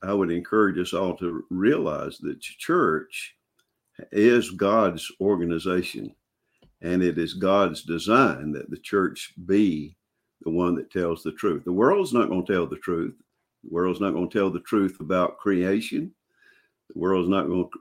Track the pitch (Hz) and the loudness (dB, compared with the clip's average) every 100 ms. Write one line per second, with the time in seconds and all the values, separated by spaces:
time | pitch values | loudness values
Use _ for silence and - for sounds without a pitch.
0 | 95 101 90 85 87 107 101 85 90 85 | -2 0 2 0 0 2 2 2 -2 -2
1 | 95 87 87 82 - 92 104 156 92 73 | -2 -2 -4 -6 -6 0 2 2 0 -4
2 | 71 - 78 - - - - 175 113 78 | -6 -8 -10 -10 -12 -12 -2 2 2 0
3 | - - - _ _ _ _ _ _ - | -4 -14 -14 _ _ _ _ _ _ -20
4 | - 101 110 120 113 92 101 110 101 82 | -6 4 6 6 2 0 2 4 2 0
5 | - - 95 95 85 82 90 92 87 - | -10 -4 0 0 0 -2 -2 -2 -2 -8
6 | - - _ _ _ _ _ _ 85 90 | -12 -16 _ _ _ _ _ _ -4 0
7 | 90 80 82 87 95 98 95 76 - 85 | 0 0 -4 -2 2 2 2 -2 -6 -6
8 | 85 117 123 67 76 73 - 73 - 101 | 2 4 4 2 -6 -8 -8 -12 -2 0
9 | 90 - - - 87 98 104 78 76 90 | 0 -2 -16 -12 0 4 4 2 -6 -16
10 | _ _ _ _ - 85 87 82 - 95 | _ _ _ _ -4 0 2 0 -2 -2
11 | 87 82 80 78 104 76 87 92 123 202 | -2 -2 -6 -4 -2 -2 -2 2 4 4
12 | 175 120 107 90 87 95 82 - - 85 | 0 0 0 0 0 0 0 -4 -4 -2
13 | - - _ _ _ _ - 82 92 90 | -4 -8 _ _ _ _ -8 -2 0 0
14 | 101 82 90 110 98 87 - 110 98 - | -2 -2 -2 0 0 0 -2 0 0 -2
15 | 78 92 87 - 101 95 92 101 113 - | -2 0 0 0 0 2 2 0 -2 -6
16 | 165 _ _ _ _ _ _ _ _ - | -6 _ _ _ _ _ _ _ _ -4
17 | 87 95 87 98 76 90 87 - | 0 2 2 2 0 -2 -2 -6